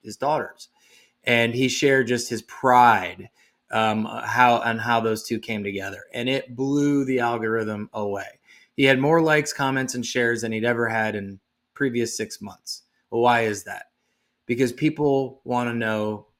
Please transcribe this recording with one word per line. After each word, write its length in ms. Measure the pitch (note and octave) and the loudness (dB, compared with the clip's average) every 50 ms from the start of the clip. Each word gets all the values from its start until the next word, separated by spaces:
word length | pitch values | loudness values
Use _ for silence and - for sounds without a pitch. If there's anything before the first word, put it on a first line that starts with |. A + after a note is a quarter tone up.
| _ | _
his 120 | G#2+ G2+ | -16 -10
daughters. 540 | _ C3 C#3+ D#3 C#3+ G2+ - - _ - _ _ _ _ _ _ _ _ _ _ _ _ | _ -2 -2 -2 -2 -4 -8 -12 _ -20 _ _ _ _ _ _ _ _ _ _ _ _
And 300 | - A#2+ A#2 A#2 A#2 A2+ | 2 2 4 2 2 2
he 140 | B2 C3+ | 0 0
shared 400 | B2 B2 - - C#3 C3+ C3+ B2 | 0 0 2 4 4 4 4 4
just 220 | A2 B2 A#2+ A#2+ - | 2 0 -2 -2 -6
his 120 | A#2+ G#2+ - | -8 -8 -8
pride, 840 | _ - - - B2+ B2 B2 B2 A#2+ A2 G2 F#2 F2 F2+ F#2 G2 - _ _ _ _ _ _ _ _ | _ -14 0 4 6 8 8 8 8 6 4 0 -6 -10 -12 -18 -20 _ _ _ _ _ _ _ _
um, 340 | - A2 A2 A2 G#2+ A2 G#2+ | -2 0 0 0 0 -2 -4
how, 560 | - - B2 - - - B2 B2 B2 A#2 A2+ | -4 -8 -8 -8 -4 2 4 6 6 6 4
and 180 | G#2+ A#2 A2+ A2+ | 2 -2 -2 -2
how 200 | G#2+ A#2+ A#2 A2+ | 0 0 0 2
those 240 | A2+ A2+ A2 G#2+ - | 2 0 -2 -2 -4
two 160 | - A#2 G#2+ | -6 -6 -6
came 240 | - - A2+ G#2 G2+ | -6 -6 -8 -6 -6
together. 400 | G2+ G2 G2 F#2+ G2 G2 - - _ - | -6 -6 -8 -10 -10 -12 -14 -18 _ -10
And 160 | B2 A#2+ B2+ | -6 -4 -2
it 260 | C3+ C3+ - - A#2+ | -2 -4 -4 -8 -8
blew 500 | A#2 C3+ C3+ C#3+ D3 C#3+ D3 C#3+ C#3 C#3 | -6 -2 0 2 2 2 4 2 2 2
the 140 | C3 C3 B2 | 2 0 0
algorithm 720 | A#2+ A#2+ A#2 A2+ A2+ A2 A2+ A2+ A2 G#2+ G#2+ G#2 G#2+ - - | 0 0 -2 -2 -2 -2 -2 -2 -2 -2 -4 -6 -8 -8 -6
away. 460 | A2 G#2 G2+ G2 G2 F#2+ - - _ _ _ _ _ _ _ _ | -6 -4 -4 -4 -6 -8 -14 -18 _ _ _ _ _ _ _ _
He 80 | - C#3 | 2 4
had 160 | C3+ C3+ C3 | 4 4 4
more 220 | C3+ D3 D#3+ E3 | 4 4 4 4
likes, 320 | D#3+ D#3 D#3 D3+ D3 D3 - | 4 4 2 2 2 -2 -4
comments, 420 | - C#3 C3+ C3 C3+ C3 B2+ - | -4 -2 -2 0 -2 -4 -4 -6
and 100 | B2 A2+ | -8 -8
shares 360 | - - B2+ A#2+ A#2 A#2+ A#2 | -4 -2 0 0 0 0 -2
than 100 | A#2 A2+ | -4 -6
he'd 140 | A2 A2 A2 | -4 -2 -2
ever 220 | A#2+ A#2+ A#2 A#2+ | 0 0 0 0
had 280 | A2+ A#2 A2+ A2 G#2+ G#2 | -2 0 -2 -2 -2 -2
in 240 | G#2 G2 G2 G2 F#2+ _ _ _ _ _ _ _ | -6 -8 -8 -12 -16 _ _ _ _ _ _ _
previous 420 | - C#3+ C3 A#2 B2 A#2 A2+ - | -4 -4 -2 0 -2 -2 -2 -4
six 260 | - A2 G#2 - - | -8 -8 -10 -10 -16
months. 420 | G#2 G2 - _ _ - - - _ _ _ _ _ _ | -16 -16 -16 _ _ -14 -14 -14 _ _ _ _ _ _
Well, 120 | A#2 A#2 | -2 2
why 200 | A#2+ B2 A#2+ A#2 | 4 4 4 4
is 220 | A2+ A2 G#2 G2 - | 2 0 -2 -4 -8
that? 220 | - - - - _ _ _ _ _ _ _ _ _ _ _ _ | -12 -14 -14 -16 _ _ _ _ _ _ _ _ _ _ _ _
Because 260 | - B2 A#2+ C3+ A#2+ | -6 -2 0 0 -2
people 720 | B2 - D3+ D#3 D3 - D3+ C#3+ C#3 C3+ C3+ B2+ C3 _ _ | 0 -2 -2 -2 -2 0 0 0 2 0 -2 -4 -10 _ _
wanna 300 | - B2 B2 B2 A#2+ A#2 | -4 -2 -2 -2 -2 -4
know 540 | A#2 A#2 A2 A2 G#2+ G#2+ G#2+ G#2+ G2+ - _ _ | -2 -2 -2 -2 -2 -2 -4 -6 -8 -12 _ _